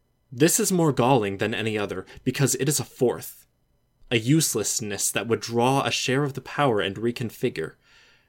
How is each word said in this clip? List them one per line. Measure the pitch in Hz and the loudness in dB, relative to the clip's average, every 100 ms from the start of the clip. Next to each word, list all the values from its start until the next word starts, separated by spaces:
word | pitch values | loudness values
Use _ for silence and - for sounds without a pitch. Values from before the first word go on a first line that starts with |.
| _ _ _ | _ _ _
This | 123 165 - | 2 4 4
is | 202 | 2
more | 180 160 | 2 2
galling | 123 120 135 101 98 | 4 4 4 2 -2
than | 107 | -2
any | 104 110 107 | -2 -2 -2
other, | 101 92 - - | -4 -6 -12 -8
because | 131 - 131 - | -4 0 0 0
it | 139 | -2
is | 147 | -2
a | - | -4
fourth. | - 120 76 - - _ _ _ _ _ _ - | 0 0 0 -8 -18 _ _ _ _ _ _ -4
A | 120 | -2
uselessness | 117 156 - 113 101 - 107 98 - | 2 2 2 -2 -2 -4 -6 -4 -4
that | 110 110 | -2 -2
would | 107 | -2
draw | 113 117 123 139 | -2 0 2 2
a | 123 | 0
share | - - 131 | -2 0 0
of | 147 | -2
the | 135 | -6
power | - - 143 104 | -8 0 2 2
and | 90 101 | 0 -2
reconfigure. | 117 120 113 - 123 - 78 - _ _ _ _ | -4 -2 -6 -4 -4 -4 -8 -10 _ _ _ _